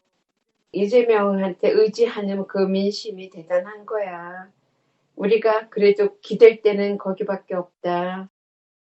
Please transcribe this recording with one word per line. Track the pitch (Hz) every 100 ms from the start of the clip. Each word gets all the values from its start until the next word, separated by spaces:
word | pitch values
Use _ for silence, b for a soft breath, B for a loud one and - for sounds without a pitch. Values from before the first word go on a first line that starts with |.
| _ _ _ _ _ _ _
이재명한테 | 190 202 247 233 214 202 196 190 180 202
의지하는 | - 220 220 233 214 202 196 190
그 | 196
민심이 | 190 190 202 202 220 190 185
대단한 | 170 160 180 202 208 202
거야. | 220 190 175 175 185 190 _ _ _ _ _ _
우리가 | - 202 220 220 226 220
그래도 | - 202 202 196 -
기댈 | - 208 226 226
때는 | 208 202 202 202
거기밖에 | 190 190 196 190 -
없다. | 185 180 _ 180 175 180 185 190 _ _ _ _ _